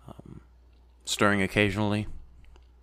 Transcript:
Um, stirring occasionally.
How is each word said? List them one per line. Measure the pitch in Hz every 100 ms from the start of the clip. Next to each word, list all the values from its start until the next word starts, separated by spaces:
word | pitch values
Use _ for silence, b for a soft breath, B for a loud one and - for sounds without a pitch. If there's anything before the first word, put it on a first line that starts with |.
| -
Um, | - - - - - - - - _
stirring | - - 107 101
occasionally. | 95 - 104 95 104 104 104 - - - - - - -